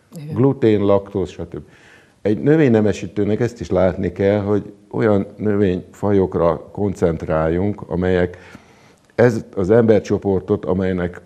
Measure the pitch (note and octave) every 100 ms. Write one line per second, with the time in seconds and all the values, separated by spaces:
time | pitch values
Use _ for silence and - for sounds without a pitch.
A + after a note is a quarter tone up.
0 | _ - D3+ G#2 C3+ C3+ A2+ G#2 G2+ G2+
1 | G2 G2+ F2 - E2+ D#2 D#2 - - -
2 | _ _ G2 C#3+ C3 D#3 C#3+ A2+ G#2+ F#2
3 | F#2+ - G2+ G#2+ A#2+ - - F#2 F#2 F2
4 | F#2+ - G2 G#2 G2+ G#2 G2 - _ -
5 | A#2 G2+ G2+ - G#2+ G2+ G2+ F2+ F2 -
6 | G2 G2+ F#2 E2 E2+ D#2+ - - G2+ E2+
7 | F2+ D#2+ D#2 D#2 D#2+ F2 G2+ G2+ - F2
8 | F#2 F2+ F2+ F2 - - _ _ _ _
9 | _ - A#2+ A2 - - F#2 A2+ A2+ G#2
10 | - G2+ G2+ F#2 - G#2 F2 F#2 F#2 F#2
11 | F2 F2